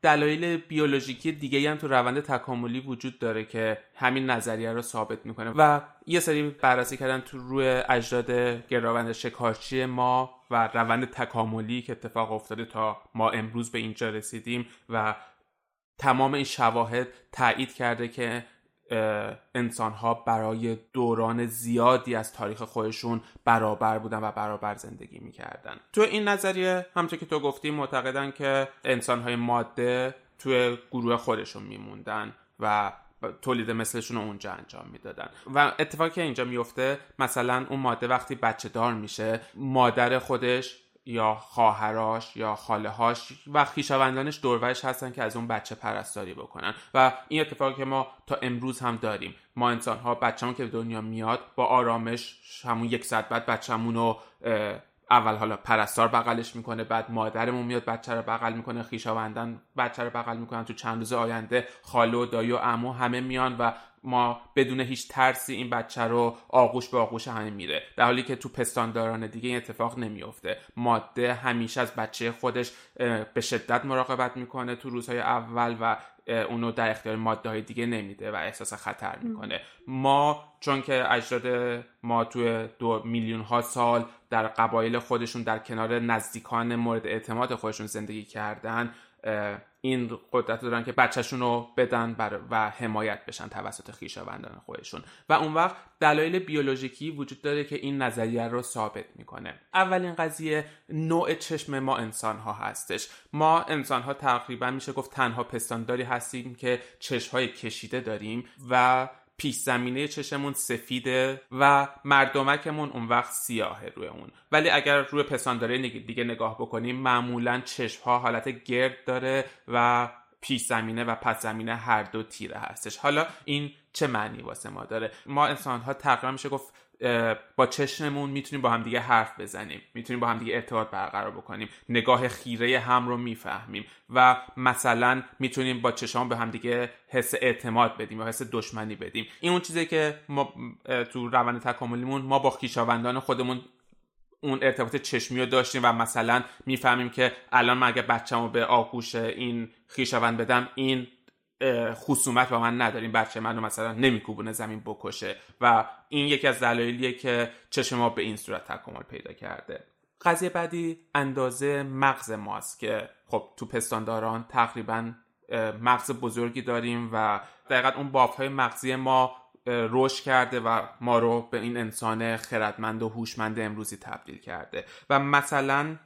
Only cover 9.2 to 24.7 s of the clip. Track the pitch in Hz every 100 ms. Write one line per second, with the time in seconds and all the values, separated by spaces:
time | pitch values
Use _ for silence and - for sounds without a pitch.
9.2 | 123 - 120 110 - 131 127 123 127 127
10.2 | 127 - _ 117 113 120 113 117 123 -
11.2 | 120 117 110 113 110 123 120 117 117 117
12.2 | 107 107 - 110 113 110 110 107 _ 113
13.2 | 110 113 110 117 117 120 110 107 113 107
14.2 | 107 113 110 120 120 - _ 113 107 107
15.2 | - _ _ _ _ _ _ _ 139 127
16.2 | 135 143 135 - 117 117 113 120 123 -
17.2 | _ - 123 117 127 - 123 117 120 117
18.2 | 120 120 117 _ _ _ _ 113 110 104
19.2 | 107 - _ 127 120 117 110 107 113 117
20.2 | - 113 110 113 117 113 _ 131 120 113
21.2 | 113 117 120 117 117 117 120 127 127 117
22.2 | 110 - 104 107 110 117 110 110 117 113
23.2 | - - - 113 107 107 110 110 110 110
24.2 | 107 107 104 104 104